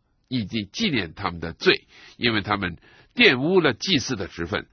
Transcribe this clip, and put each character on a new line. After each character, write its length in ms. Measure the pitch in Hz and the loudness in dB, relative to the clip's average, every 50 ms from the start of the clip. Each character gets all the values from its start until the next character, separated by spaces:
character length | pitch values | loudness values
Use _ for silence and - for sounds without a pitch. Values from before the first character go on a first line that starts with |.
| _ _ _ _ _ | _ _ _ _ _
以 180 | - 127 123 104 | -6 -4 -4 -4
及 200 | 90 - 113 101 | -4 -4 -6 -6
纪 260 | - - - 226 202 | -6 -6 -4 -4 -2
念 240 | 143 110 92 80 87 | -2 -2 -4 -6 -8
他 160 | - 98 92 | -6 -6 -6
们 80 | 87 85 | -6 -6
的 120 | 82 82 85 | -8 -10 -8
罪， 340 | - - 185 - - _ _ _ - - - - | -2 2 2 2 0 _ _ _ -20 -20 -20 -10
因 160 | - 113 120 113 | -4 -2 0 0
为 60 | 104 | 0
他 160 | 87 104 104 | 0 0 -2
们 200 | 98 95 90 82 - _ - - - - _ - | 0 -2 -4 -6 -8 _ -20 -20 -20 -20 _ 2
玷 260 | 240 240 196 135 123 | 4 6 6 6 4
污 180 | 135 165 190 185 | 2 4 4 4
了 140 | 160 143 110 | 4 4 0
祭 240 | - - 196 180 | 0 -2 0 0
司 180 | 131 - - 123 | 0 0 -2 -6
的 120 | 98 92 | -6 -6
职 180 | 80 - - 85 | -8 -6 -8 -6
分， 220 | 82 101 76 - _ | -4 -4 -6 -6 _